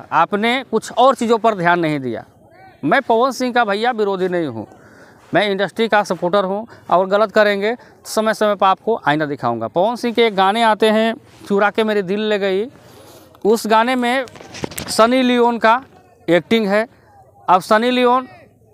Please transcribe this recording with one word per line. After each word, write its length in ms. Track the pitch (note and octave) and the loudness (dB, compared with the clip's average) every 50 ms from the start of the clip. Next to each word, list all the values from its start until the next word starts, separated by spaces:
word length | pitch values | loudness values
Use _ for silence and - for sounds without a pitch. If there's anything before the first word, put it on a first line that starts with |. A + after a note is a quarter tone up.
| B2+ - C3+ | -4 -2 0
आपने 480 | D3+ E3+ - G#3 G3+ A3 A#3 B3 C4+ B3 - | 0 2 2 0 -2 -2 -2 -2 -2 -4 -4
कुछ 220 | A3 G#3+ - - - | -4 -6 -6 -4 0
और 220 | A3 B3 C4+ B3+ | 2 4 4 4
चीज़ों 240 | - A#3+ A3 A#3 G#3+ | 2 0 0 0 0
पर 160 | G3+ A3+ G#3+ | 0 0 -2
ध्यान 260 | F#3 E3+ F3 F3 F3 | 0 2 2 2 2
नहीं 180 | E3+ D#3 D3+ C#3+ | 2 -2 -2 -4
दिया। 240 | C3 B2 A2 F#2+ - - _ _ _ _ - - - - - _ - | -4 -6 -8 -8 -10 -14 _ _ _ _ -20 -20 -20 -20 -14 _ -4
मैं 180 | D3 A3 C#4 B3+ | -2 0 0 0
पवन 280 | - A3+ A3+ B3 C4+ | 0 0 2 0 0
सिंह 220 | A3+ - B3+ B3+ A3+ | -2 -4 -6 -2 -2
का 120 | B3 A#3 | 0 0
भैया 260 | G3+ G3 G#3 A3+ B3 | 0 -2 -2 -2 -4
विरोधी 360 | B3 G#3+ G#3+ G3 G3 F#3 F#3 F#3 | -2 -2 -2 -2 -2 -2 -4 -4
नहीं 180 | F3+ F3 E3 | -2 -4 -4
हूँ, 200 | C#3 A2+ A2+ G2 - - - - - - - - - - - - - - | -4 -6 -8 -12 -12 -16 -20 -20 -20 -20 -20 -20 -20 -20 -20 -10 -4 -2
मैं 140 | E3+ G#3 G#3 | 0 0 0
इंडस्ट्री 360 | G3 F#3+ G3+ E3+ - - A3+ G#3 | -2 -2 -4 -4 -4 -4 -2 0
का 140 | A3 G#3 G3 | 0 0 0
सपोर्टर 400 | - F#3 E3 F3+ F3 F3 G3+ F#3+ | -2 -4 -4 -2 -2 0 0 0
हूँ 220 | F#3 G3 G#3 A3+ - - - - - | -2 -4 -8 -10 -12 -18 -20 -4 0
और 160 | F3 F3 F#3+ | 0 0 2
गलत 240 | F#3+ G3 G3+ A3 G3 - | 2 0 0 0 2 2
करेंगे 400 | A3 G#3 G#3 G3+ G3 G3 A3 B3 | 2 2 2 2 0 -2 -4 -4
तो 380 | - - - - _ - - | -6 -10 -18 -20 _ -18 -8
समय 240 | - A3 A3 A3 G#3 | -4 -2 -2 -2 -2
समय 200 | - G#3+ G#3 G#3 | 0 -2 -2 0
पर 120 | F3+ G3+ | 2 2
आपको 340 | F#3+ F#3+ - - G#3+ A3+ - - | 2 2 0 -2 -4 -4 -2 0
आईना 200 | D3 D3+ D#3 D#3 | 0 0 0 -2
दिखाऊंगा। 420 | C#3+ D3 - - A#2+ A#2+ A2+ A2+ A2+ | -4 -4 -4 -4 -4 -4 -4 -6 -4
पवन 280 | - E3 F#3+ A3+ B3 | -2 0 0 0 -2
सिंह 180 | A3 - A#3+ G#3+ | -4 -6 -2 0
के 120 | A#3+ A#3 | 2 2
एक 80 | A3+ G3+ | 2 2
गाने 280 | F#3 F#3+ F#3+ G3+ A#3 A#3 | 2 0 2 2 2 2
आते 280 | A3 G#3+ G3+ A3 A3 | 0 2 2 2 2
हैं 240 | G#3+ A3 A3+ A3+ A3+ - - - - - - - | 2 2 0 0 -2 -6 -12 -20 -20 -16 -6 -4
चुरा 220 | G3 G3 G#3 G3+ | 0 0 0 0
के 140 | - A3+ A3 | 0 0 -2
मेरे 180 | G#3+ G#3 G#3 F#3+ | 0 -2 -2 -2
दिल 180 | E3+ G3+ G#3 A3 | -2 -4 -4 -2
ले 160 | G#3+ G#3+ G3 | -2 -2 -2
गई, 280 | G3 G3 F#3 G3 A3 C#4+ - - - - - - - - - - - - - _ - | -2 -2 -2 -2 -4 -6 -10 -18 -20 -20 -20 -20 -20 -20 -20 -20 -20 -20 -14 _ 0
उस 220 | G3 A#3 G#3+ - | 0 0 0 0
गाने 300 | G#3+ A3 A3 A3+ B3 C4 | 2 2 2 2 2 0
में 280 | B3 B3 A#3+ B3 C4+ B3+ A3 - - - - - - - - - - - - | -2 -2 -2 -2 -4 -4 -8 -12 -20 -20 -20 -16 -14 -14 -12 -12 -12 -10 -4
सनी 340 | - - A3 A#3 B3+ C4 B3+ | 0 2 2 4 4 2 2
लियोन 360 | B3 B3 B3 A#3 A#3+ A#3 A3 | 2 2 2 2 2 0 2
का 220 | A3+ A3 A#3 C4 C4+ - - - - _ _ _ - - | 2 2 2 0 -2 -8 -20 -20 -20 _ _ _ 0 2
acting 380 | E3 F3 E3 - A3+ A3+ G#3+ | 2 2 2 2 0 0 2
है। 200 | F#3+ G3+ G#3+ A3+ - _ _ _ _ _ - _ _ _ _ - - | 0 0 0 -2 -4 _ _ _ _ _ -20 _ _ _ _ 0 2
अब 140 | F3+ F#3 - | 2 2 2
सनी 280 | - A3 G#3+ A#3 B3 | 2 2 2 2 2
लियोन 380 | B3+ B3 B3 A#3+ B3 C4 B3+ - - - - - _ _ _ _ | 2 2 2 2 2 0 -2 -6 -12 -20 -20 -20 _ _ _ _